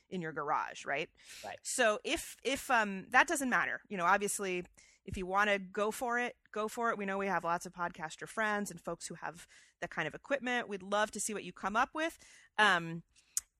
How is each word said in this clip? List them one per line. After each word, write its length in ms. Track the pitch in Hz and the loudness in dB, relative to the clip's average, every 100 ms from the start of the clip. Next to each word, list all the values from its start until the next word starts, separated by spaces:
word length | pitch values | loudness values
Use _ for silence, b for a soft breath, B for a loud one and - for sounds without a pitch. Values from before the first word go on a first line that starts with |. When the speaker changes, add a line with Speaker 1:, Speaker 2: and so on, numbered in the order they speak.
| b | b
Speaker 1:
in 100 | 185 | -6
your 120 | 160 | -6
garage, 520 | 151 147 135 - - | -4 0 0 -2 -6
right? 280 | - 143 170 _ B B 202 | -4 -4 -4 _ B B -12
Speaker 2:
Right. 140 | 180 | -10
Speaker 1:
So 380 | - - 226 208 | -6 2 2 2
if, 340 | - 302 - - | -2 -4 -4 -6
if, 280 | - 269 - | -2 -2 2
um, 340 | 247 208 190 - | 2 2 -2 4
that 160 | 254 302 | 6 6
doesn't 240 | 311 262 | 2 2
matter. 300 | 180 127 120 - | 2 2 -2 -6
You 100 | 202 | 0
know, 80 | 170 | 4
obviously, 600 | 202 202 - 196 180 180 - b b - | 4 4 -2 -2 -4 -6 -14 b b -10
if 100 | 196 | -8
you 120 | 185 | -2
wanna 320 | 190 208 202 | 2 4 2
go 320 | 185 202 208 | 0 -2 -2
for 260 | 214 247 240 | -2 -2 0
it, 180 | 240 - _ | -2 -6 _
go 160 | 214 220 | -6 -4
for 220 | - 233 | 0 0
it. 80 | 208 | 0
We 80 | 196 | -2
know 140 | 196 | -2
we 80 | 196 | 0
have 160 | 170 | 0
lots 240 | 170 175 185 | 0 -2 -2
of 60 | |
podcaster 540 | 180 175 175 160 - 160 | -6 -6 -6 -10 -10 -10
friends 440 | - 220 208 202 | -2 0 0 -2
and 100 | 165 | -8
folks 240 | - 170 - | -8 -8 -10
who 80 | |
have 320 | 170 - 165 - b b _ | -10 -10 -10 -18 b b _
that 100 | 170 | -8
kind 160 | - 156 | -4 -4
of 80 | - | -6
equipment. 520 | - 277 247 247 208 | -4 -2 0 -2 -2
We'd 140 | 202 | -8
love 300 | 190 202 214 | -2 0 0
to 80 | 208 | -2
see 160 | - 202 | -6 -6
what 80 | |
you 100 | 175 | -8
come 220 | - 196 214 | -8 -2 0
up 180 | 277 | 0
with. 240 | 311 320 - B B B - | 0 -4 -4 B B B 6
Um, 460 | 208 175 165 170 - B B B B | 6 6 2 -6 -12 B B B B